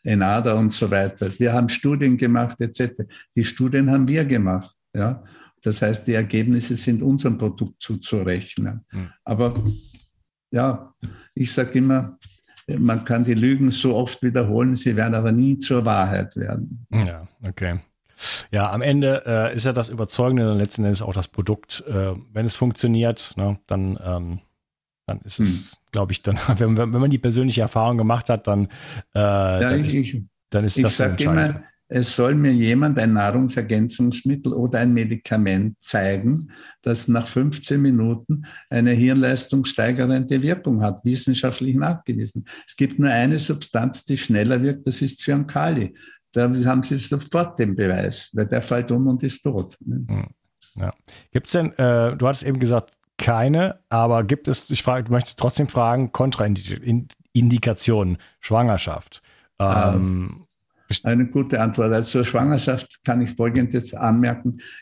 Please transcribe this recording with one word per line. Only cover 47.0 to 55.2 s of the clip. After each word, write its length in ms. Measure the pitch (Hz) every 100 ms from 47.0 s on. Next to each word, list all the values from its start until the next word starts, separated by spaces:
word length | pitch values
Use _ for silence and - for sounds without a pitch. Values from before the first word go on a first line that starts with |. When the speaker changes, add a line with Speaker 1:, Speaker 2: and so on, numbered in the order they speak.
| - 143 - 165 175 -
Speaker 1:
den 160 | 104 95
Beweis, 540 | 98 92 98 - -
weil 140 | 107 107
der 160 | 120
fällt 280 | - 123 123
um 160 | 120 131
und 160 | 127
ist 200 | 135 -
tot, 340 | 147 104 82 -
ne? 220 | 113 123 57
Speaker 2:
Hm. 180 | - - - _ _ - -
Ja. 180 | 92 - - - _
Gibt's 220 | - -
denn, 220 | 175 160
äh, 420 | - 123 120 117 -
du 100 | 123
hattest 180 | 139
eben 140 | 156 131
gesagt, 360 | 120 120 - _ _ -
keine, 600 | - 113 131 160 190 - _
aber 340 | 117 117 117
gibt 240 | 104 147 -
es, 220 | 131 -
ich 120 | 135
frage, 300 | - 127 117
möchte 240 | 123